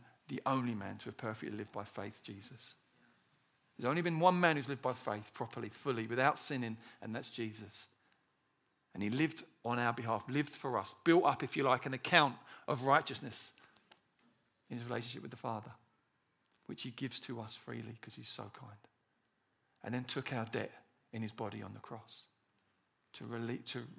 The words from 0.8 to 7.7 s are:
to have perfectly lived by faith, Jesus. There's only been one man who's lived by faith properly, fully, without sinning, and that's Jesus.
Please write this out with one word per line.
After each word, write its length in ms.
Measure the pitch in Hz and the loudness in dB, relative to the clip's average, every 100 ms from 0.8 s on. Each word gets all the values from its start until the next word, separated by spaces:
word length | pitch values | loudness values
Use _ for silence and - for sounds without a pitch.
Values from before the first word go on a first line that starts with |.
| 98 104 | -4 -8
to 60 | - | -10
have 120 | - | -6
perfectly 400 | 113 110 - 104 | -6 -4 -6 -6
lived 140 | 104 | -6
by 120 | 104 | -8
faith, 380 | 101 - 101 - | -8 -6 -8 -10
Jesus. 520 | - 98 95 123 - - _ _ _ _ _ _ _ _ _ - | -12 -12 -12 -14 -16 -18 _ _ _ _ _ _ _ _ _ -4
There's 120 | 123 | 0
only 140 | 160 | 2
been 160 | 170 160 | 2 6
one 200 | 180 180 | 6 8
man 180 | 175 147 | 6 6
who's 120 | 127 | 0
lived 140 | 131 | -2
by 100 | 131 | 0
faith 400 | 123 - 104 110 | -2 -2 -4 -4
properly, 360 | - 117 - 110 | -6 -6 -6 -8
fully, 360 | - 143 120 113 | -4 -2 0 0
without 320 | 120 135 151 | 4 4 4
sinning, 400 | - 135 117 113 - - | 0 -2 -2 -4 -10 -12
and 140 | 110 113 | -6 -6
that's 160 | - | -6
Jesus. 560 | - 110 107 104 | -6 -6 -6 -12